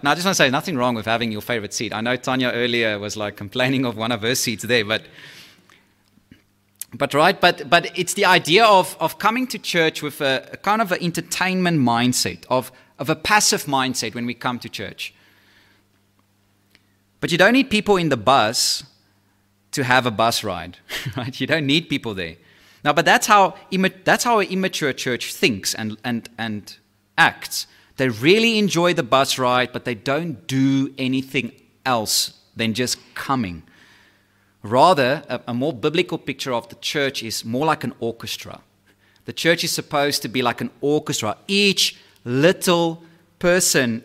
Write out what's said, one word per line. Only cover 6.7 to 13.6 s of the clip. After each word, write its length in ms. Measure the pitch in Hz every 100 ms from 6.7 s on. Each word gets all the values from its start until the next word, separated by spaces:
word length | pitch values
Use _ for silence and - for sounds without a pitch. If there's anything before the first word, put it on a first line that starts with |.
| - -
but, 220 | 117 139
right? 260 | 143 175 175
But, 300 | 180 170 139
but 260 | 170 165 -
it's 160 | 170
the 140 | - 190
idea 380 | 180 143 190 226
of, 280 | 190 - -
of 180 | 160 -
coming 280 | 208 240 247
to 120 | 214
church 440 | - 175 160 160
with 180 | 147 -
a, 260 | 139 131 -
a 40 | -
kind 240 | 196 214
of 100 | 202
an 100 | 180
entertainment 760 | 175 170 165 - 185 185 175 160
mindset, 640 | 120 117 123 123 95 87 -
of, 220 | 127 117 - _ -
of 100 | 135
a 80 | 156
passive 480 | - 214 - 196